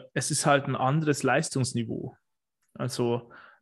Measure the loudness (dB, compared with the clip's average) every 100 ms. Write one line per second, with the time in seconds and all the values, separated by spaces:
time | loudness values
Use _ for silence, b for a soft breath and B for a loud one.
0 | -4 -6 -2 0 4 4 2 0 2 2
1 | 2 2 2 2 0 -2 -2 -2 -4 -6
2 | -8 -14 _ _ _ _ _ -8 -6 -2
3 | 0 -2 -6 B B B